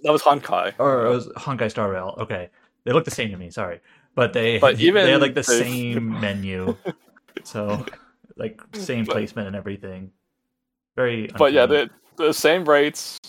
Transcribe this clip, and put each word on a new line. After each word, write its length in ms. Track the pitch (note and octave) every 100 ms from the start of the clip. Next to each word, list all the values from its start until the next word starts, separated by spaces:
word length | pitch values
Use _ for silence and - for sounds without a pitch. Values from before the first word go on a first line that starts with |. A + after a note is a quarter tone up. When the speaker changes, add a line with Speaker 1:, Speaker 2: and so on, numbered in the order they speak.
Speaker 1:
that 80 | D3
was 100 | D3+
Honkai. 520 | D3 C#3+ - F2+ F#2 -
Speaker 2:
Or 300 | C#3 B2+ A#2
it 20 |
was 180 | B2 -
Honkai 420 | - C#3+ B2+ A2
Star 180 | A#2+ G2+
Rail. 240 | F#2 F#2+ -
Okay. 300 | A2 F#2+ F2 _ _ _
They 80 | B2
look 140 | C3+ -
the 60 |
same 200 | - A2
to 60 | F#2
me, 120 | F2
sorry. 300 | A2+ F2+ E2+ _ _ _
But 200 | C3 A#2
they, 260 | B2 A2+ A2
Speaker 1:
But 180 | C3 A2
Speaker 2:
they 80 | E3+
had, 120 | G3+
Speaker 1:
even 220 | F3+ C#3
Speaker 2:
like, 120 | C#3
the 80 | C3+
Speaker 1:
they 220 | B2+ A#2+
Speaker 2:
same 480 | A#2+ B2 A#2+ A#2 A2+
Speaker 1:
<laughs> 100 | A2
Speaker 2:
menu. 560 | G#2 G2 F#2+ F#2 F#2 - F#3+ - _ _ _ -
So, 400 | - A2 G#2 G#2 - - _ _ _ -
like, 260 | A2 - - G#3+
same 300 | F#3 A#2+ A2+
Speaker 1:
But 80 |
Speaker 2:
placement 340 | A2 A2 A#2 G2
and 80 | G2
everything. 560 | G2 G2 F#2+ F#2 F#2+ _ _ _ _ _ _ _ _ -
Very 300 | B2 A2+ G#2+ -
Speaker 1:
But 180 | C#3+
yeah, 100 | C#3+
Speaker 2:
uncanny. 260 | B2 D3 A#2+ _ _ -
Speaker 1:
the, 80 | D#3
the 60 | -
same 300 | D3+ F3+ D3+
rates, 520 | D3 D3 - - -